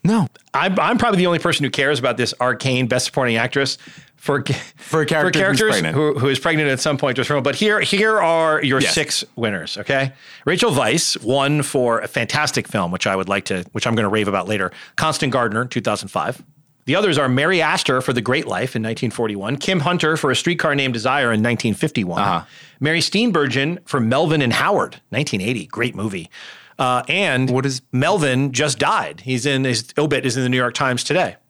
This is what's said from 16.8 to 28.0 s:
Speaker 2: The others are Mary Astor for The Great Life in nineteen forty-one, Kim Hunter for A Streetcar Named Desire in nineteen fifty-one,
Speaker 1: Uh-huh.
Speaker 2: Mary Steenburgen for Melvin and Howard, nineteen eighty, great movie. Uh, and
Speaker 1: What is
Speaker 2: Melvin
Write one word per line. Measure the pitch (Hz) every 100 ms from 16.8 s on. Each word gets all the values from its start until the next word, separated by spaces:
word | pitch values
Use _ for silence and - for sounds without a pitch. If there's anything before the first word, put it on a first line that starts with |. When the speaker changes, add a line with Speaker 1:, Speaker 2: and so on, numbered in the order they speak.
Speaker 2:
The | -
others | 170 208 147
are | 135
Mary | 127 156 185
Astor | 156 175 - 127
for | 127
The | 120
Great | 113 139 -
Life | 92 -
in | 117
nineteen | 110 113 120
forty-one, | - 113 101 101 135
Kim | - 190
Hunter | 156 175 156 156
for | 139
A |
Streetcar | 127 - - 160
Named | 139 131
Desire | 117 120 143 123
in | 107
nineteen | 117 117 117
fifty-one, | 98 160 - 90 87
Speaker 1:
Uh-huh. | 101 85 - - - _
Speaker 2:
Mary | 143 165
Steenburgen | - 196 240 170 143 123 143 175 -
for | 139
Melvin | 113 131 170 156
and | 123
Howard, | - 160 202 - - _
nineteen | 113 147 104
eighty, | 98 120 80
great | 104 120
movie. | 95 107 95 82 - - - - -
Uh, | 127 123 -
and | 175 190 127 131
Speaker 1:
What | 127
is | 135 127 _
Speaker 2:
Melvin | 127